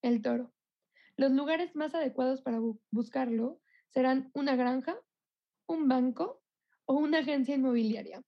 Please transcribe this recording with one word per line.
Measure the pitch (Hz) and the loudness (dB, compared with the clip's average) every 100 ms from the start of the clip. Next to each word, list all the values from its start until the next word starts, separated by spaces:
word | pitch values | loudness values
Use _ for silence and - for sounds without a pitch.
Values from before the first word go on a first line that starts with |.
el | 247 240 | 2 0
toro. | 233 240 247 _ _ _ _ _ _ - | 2 -2 -4 _ _ _ _ _ _ 0
Los | 269 | 2
lugares | 269 285 320 349 311 | 4 2 -2 -2 -4
más | 302 | -4
adecuados | 330 285 254 254 262 | -2 -2 0 -2 -2
para | 262 226 | -4 -2
bu-, | 226 220 _ | -2 -6 _
buscarlo | 214 240 262 254 226 233 330 _ _ _ | -4 -4 -4 -2 -2 -2 -6 _ _ _
serán | - 254 262 262 | 0 2 0 -2
una | 285 285 262 | -4 -2 0
granja, | 247 262 262 415 _ _ _ _ _ _ - | 0 -2 -4 -8 _ _ _ _ _ _ -6
un | 330 294 | 0 2
banco | 254 254 247 370 523 _ _ _ _ - | 4 2 0 -6 -6 _ _ _ _ 0
o | 277 | 2
una | 302 320 | 4 2
agencia | 277 285 262 277 | 2 0 0 2
inmobiliaria. | 262 240 220 214 - - | 2 2 2 0 -6 -14